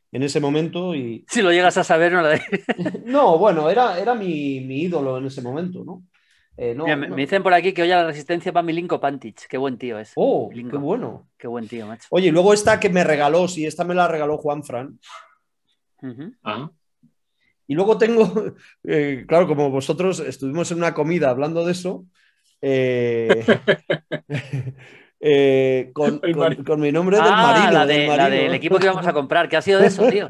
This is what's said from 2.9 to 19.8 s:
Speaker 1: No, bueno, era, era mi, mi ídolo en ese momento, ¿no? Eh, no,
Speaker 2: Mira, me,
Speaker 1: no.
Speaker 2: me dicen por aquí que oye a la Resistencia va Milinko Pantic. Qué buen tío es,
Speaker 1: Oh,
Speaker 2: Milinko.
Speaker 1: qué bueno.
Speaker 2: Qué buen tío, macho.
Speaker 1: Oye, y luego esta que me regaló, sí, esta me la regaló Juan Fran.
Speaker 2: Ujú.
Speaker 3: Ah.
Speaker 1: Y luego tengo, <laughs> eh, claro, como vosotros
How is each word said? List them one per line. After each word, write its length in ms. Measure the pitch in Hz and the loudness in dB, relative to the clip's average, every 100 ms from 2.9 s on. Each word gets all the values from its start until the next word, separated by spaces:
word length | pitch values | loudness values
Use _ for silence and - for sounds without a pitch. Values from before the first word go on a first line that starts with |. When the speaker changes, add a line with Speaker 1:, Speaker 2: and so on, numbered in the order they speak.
| 185 220 | -8 -2
Speaker 1:
No, 320 | 277 240 160 | 2 4 6
bueno, 320 | 208 165 151 | 4 2 2
era, 300 | 214 240 180 | 2 2 0
era 160 | 196 247 | -2 -2
mi, 460 | 190 151 143 135 | -2 -4 -4 -6
mi 200 | 131 135 | -8 -6
ídolo 340 | 180 170 139 127 | -4 -4 -4 -4
en 80 | 135 | -6
ese 160 | 135 | -10
momento, 420 | 123 139 180 151 | -10 -8 -8 -10
¿no? 200 | 143 185 - _ _ _ _ - | -14 -16 -20 _ _ _ _ -10
Eh, 200 | 120 120 | -8 -4
no, 80 | |
Speaker 2:
Mira, 120 | 160 151 | -2 -4
me, 100 | 147 | -4
Speaker 1:
no. 60 | 131 | -6
Speaker 2:
me 60 | |
dicen 180 | 139 196 | -2 0
por 100 | 185 | 2
aquí 200 | 175 180 | 2 2
que 80 | 175 | 0
oye 120 | 170 | 2
a 80 | 180 | 2
la 40 | 165 | 0
Resistencia 440 | 147 147 175 180 | -4 -6 -6 -2
va 100 | 175 | -2
Milinko 380 | 170 165 175 151 | -2 -2 -4 -4
Pantic. 480 | 139 139 113 - - | -4 -6 -12 -18 -12
Qué 100 | 131 | -6
buen 220 | 135 117 | -6 -6
tío 180 | 127 107 | -10 -10
es, 140 | 110 - | -10 -2
Speaker 1:
Oh, 340 | 247 185 107 | 0 0 -4
Speaker 2:
Milinko. 220 | 113 120 | -10 -10
Speaker 1:
qué 60 | 143 | -8
bueno. 520 | 143 240 143 101 _ _ | -6 -6 -6 -14 _ _
Speaker 2:
Qué 120 | 123 | -12
buen 200 | 117 110 | -10 -10
tío, 200 | 117 107 | -14 -14
macho. 180 | 113 - | -16 -4
Speaker 1:
Oye, 160 | 180 185 | 0 2
y 40 | |
luego 220 | 160 190 | 4 4
esta 260 | 208 208 214 | 4 4 2
que 100 | 208 | 2
me 140 | 180 | 2
regaló, 440 | 156 147 143 165 180 | 2 2 2 2 0
sí, 180 | 175 156 | -2 -8
esta 180 | 151 | -6
me 120 | 175 180 | -4 0
la 120 | 175 | 0
regaló 300 | 160 147 151 | 0 -4 -4
Juan 260 | 147 147 | -4 -6
Fran. 360 | 147 120 139 220 - - - _ _ _ _ _ _ _ | -8 -10 -10 -16 -20 -20 -20 _ _ _ _ _ _ _
Speaker 2:
Ujú. 280 | 131 120 170 - | -16 -14 -16 -16
Speaker 3:
Ah. 260 | 113 107 156 _ _ _ _ _ _ _ _ _ - | -10 -10 -10 _ _ _ _ _ _ _ _ _ -6
Speaker 1:
Y 80 | |
luego 240 | 147 196 220 | -2 2 2
tengo, 340 | 226 233 202 | 4 4 2
<laughs> 520 | 180 - - - _ | 2 -6 -10 -20 _
eh, 420 | - 160 143 131 - | -4 -2 0 -4 0
claro, 200 | 160 170 | 2 2
como 240 | 143 143 | 2 0
vosotros 480 | 135 | 0